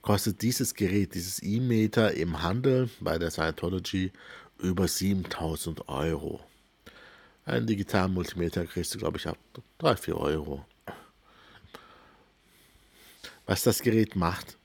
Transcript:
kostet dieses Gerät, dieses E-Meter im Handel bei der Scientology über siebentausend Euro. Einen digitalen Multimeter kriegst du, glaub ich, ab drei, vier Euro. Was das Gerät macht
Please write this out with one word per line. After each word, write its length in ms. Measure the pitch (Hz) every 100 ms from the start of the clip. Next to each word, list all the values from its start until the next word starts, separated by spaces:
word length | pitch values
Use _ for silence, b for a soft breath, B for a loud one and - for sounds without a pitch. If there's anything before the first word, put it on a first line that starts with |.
kostet 400 | - 104 - 95
dieses 320 | 113 123 120
Gerät, 400 | - 98 101 95
dieses 280 | 92 90 -
E-Meter 720 | 90 110 127 113 110 120 110
im 280 | - 82 76
Handel 480 | 85 107 135 131 123 -
bei 180 | - 82
der 140 | 85
Scientology 800 | - 80 80 85 92 90 98 92 B B B B _
über 280 | 90 90 90
siebentausend 1000 | - 95 98 85 - 80 78 85 76 -
Euro. 520 | 65 80 78 78 - - _ _ _ - B B B B B -
Einen 220 | 120 117
digitalen 460 | 104 95 104 92
Multimeter 520 | 92 87 90 85 92 82
kriegst 280 | - 85
du, 60 | 90
glaub 160 | - 87
ich, 120 | 82
ab 100 | 82 _ - - _
drei, 180 | 160 107
vier 220 | - 80
Euro. 480 | 71 78 76 69 - _ - - - _ B B B B B B B B B B B _ _ _ _ _ _ B B B B B -
Was 180 | 104
das 180 | - 104
Gerät 340 | 120 113 107 95
macht 420 | 85 95 - -